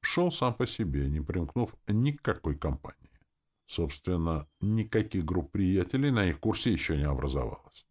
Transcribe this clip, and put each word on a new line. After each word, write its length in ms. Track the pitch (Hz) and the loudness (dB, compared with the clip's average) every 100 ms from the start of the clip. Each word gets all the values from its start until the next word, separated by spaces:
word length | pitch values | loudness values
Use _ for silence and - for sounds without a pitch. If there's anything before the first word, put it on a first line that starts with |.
Шёл 280 | - - 175 | -2 2 0
сам 240 | 165 127 | 2 -2
по 120 | 123 127 | 0 -2
себе, 420 | - 104 69 69 | 0 0 0 0
не 120 | 76 | 0
примкнув 540 | 73 90 80 - 120 - - | 0 -2 -2 -2 -2 -4 0
ни 240 | 104 135 | 2 2
к 100 | 147 | 0
какой 340 | - - - 71 | -2 -2 -2 -2
компании. 540 | 80 69 - - - _ _ _ _ _ _ | -2 -4 -8 -18 -20 _ _ _ _ _ _
Собственно, 800 | - 82 - - 87 82 80 73 _ | -4 -4 -4 -2 0 2 0 -4 _
никаких 640 | 98 110 107 110 107 95 | 0 0 2 0 0 -2
групп 260 | 78 87 80 | -2 -2 -2
приятелей 600 | - 95 95 90 135 143 | 0 2 2 2 0 2
на 160 | 123 95 | 2 2
их 120 | 76 | 2
курсе 320 | 110 - - | 0 0 2
ещё 240 | 92 - | 0 0
не 100 | 78 | 0
образовалось. 800 | 73 67 67 67 58 - - - _ | 0 0 0 -2 -4 -8 -18 -20 _